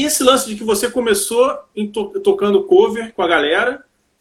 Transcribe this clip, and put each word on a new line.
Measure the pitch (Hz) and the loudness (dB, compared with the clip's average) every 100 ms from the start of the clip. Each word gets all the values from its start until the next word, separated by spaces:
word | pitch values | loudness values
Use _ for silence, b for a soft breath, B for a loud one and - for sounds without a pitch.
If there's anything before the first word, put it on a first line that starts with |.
e | 294 | -2
esse | - | 0
lance | 262 262 247 | 2 2 0
de | 214 | -6
que | |
você | 220 202 240 | -2 -2 -2
começou | 254 233 202 - 233 269 294 - 208 | -2 0 0 0 0 0 -2 -10 -8
em | 208 | -6
to-, | - 202 - | -6 -6 -4
tocando | 202 - 202 196 | 0 0 2 0
cover | - 180 233 220 226 | 4 4 4 0 -8
com | - | -4
a | 170 | 0
galera, | 165 147 180 247 277 - _ _ _ | 0 2 0 -2 -4 -12 _ _ _